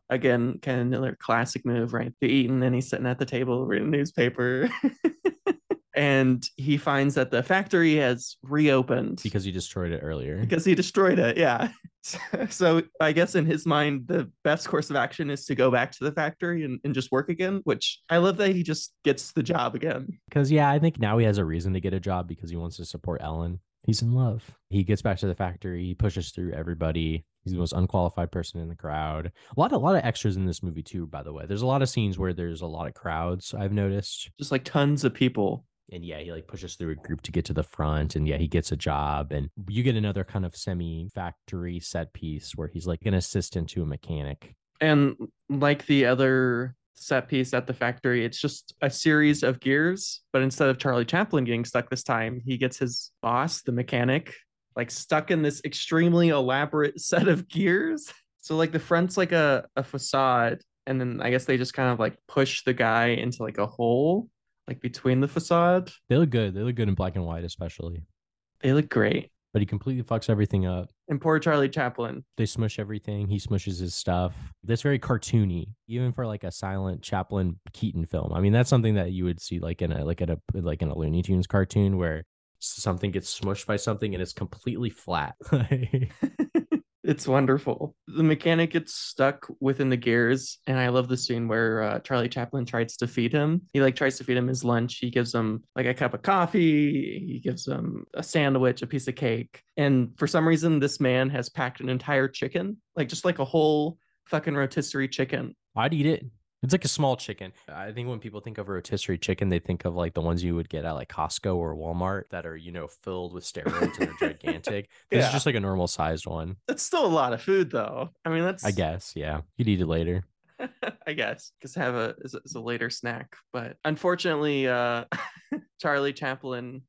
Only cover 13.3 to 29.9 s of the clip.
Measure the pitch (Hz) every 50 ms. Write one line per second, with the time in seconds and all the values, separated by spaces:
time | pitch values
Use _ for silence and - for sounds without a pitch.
13.3 | - 180 151 160 156 156 - 170 147 147 147 147 147 135 120 - 180 175 131 -
14.3 | - _ _ 151 151 156 - - - 151 151 - 143 139 120 135 - - 160 143
15.3 | 139 143 - - 139 123 127 127 123 120 127 - - - 127 151 143 165 156 151
16.3 | 165 - 180 175 175 165 156 135 127 120 - 143 135 131 123 - 131 131 139 -
17.3 | 170 165 185 185 196 196 - 156 107 - - - - - _ - 165 175 175 196
18.3 | 180 180 202 190 185 180 170 - 165 - - - - _ _ 143 135 - - -
19.3 | - - - 117 170 127 123 120 - 117 143 160 - 127 135 - - - _ -
20.3 | - 147 139 135 156 151 143 139 143 151 156 165 - - 113 104 107 117 113 107
21.3 | 98 104 90 78 80 85 82 95 92 92 85 95 95 92 85 98 92 90 87 85
22.3 | 90 - - 82 87 85 85 85 - - 85 - - - - 90 82 - - 76
23.3 | 80 80 85 85 90 90 - _ _ _ - - 107 - 117 117 123 127 131 117
24.3 | 117 113 - - - _ _ _ 95 101 92 92 107 - - 113 92 - - 95
25.3 | 87 - 95 90 85 - - 92 87 87 90 90 87 - 110 101 - 95 - -
26.3 | - - 90 87 - 76 80 87 85 80 82 80 80 82 80 80 80 80 - _
27.3 | _ _ _ 95 92 87 87 80 - 92 92 - - 95 87 85 - - 87 85
28.3 | - 90 82 - - 85 82 82 82 - - 76 76 78 78 78 78 78 82 87
29.3 | - _ - - - 123 165 233 294 - 123 170